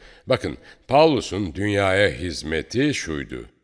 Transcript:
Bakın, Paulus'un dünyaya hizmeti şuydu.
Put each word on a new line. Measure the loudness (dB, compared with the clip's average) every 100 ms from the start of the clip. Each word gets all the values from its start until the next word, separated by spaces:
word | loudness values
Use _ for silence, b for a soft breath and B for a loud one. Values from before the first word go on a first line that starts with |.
| B B -2
Bakın, | -2 -2 -8 B B 2
Paulus'un | 6 6 4 -2 -4 -4 -4
dünyaya | 0 2 2 4 2
hizmeti | 0 -6 -6 -4 -4 -2 -2 -2
şuydu. | -2 -6 -8 -8 -12 -14 _